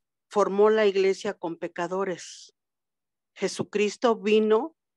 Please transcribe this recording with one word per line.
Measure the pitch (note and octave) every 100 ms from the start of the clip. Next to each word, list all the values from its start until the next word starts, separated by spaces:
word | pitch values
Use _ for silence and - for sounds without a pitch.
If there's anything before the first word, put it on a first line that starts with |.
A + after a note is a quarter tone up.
| _ _ _
formó | G#3 F#3+ G3 G#3+
la | A3 G#3
iglesia | G3 F#3+ F#3 G#3
con | F#3+ E3+ E3+
pecadores. | F3 - E3+ F#3 F#3+ E3+ - - - _ _ _ _ _ _ _ _ -
Jesucristo | F#3+ - - G3+ G#3 - A#3+ G#3
vino | G3+ G#3+ G#3+ A3 D#4+ - _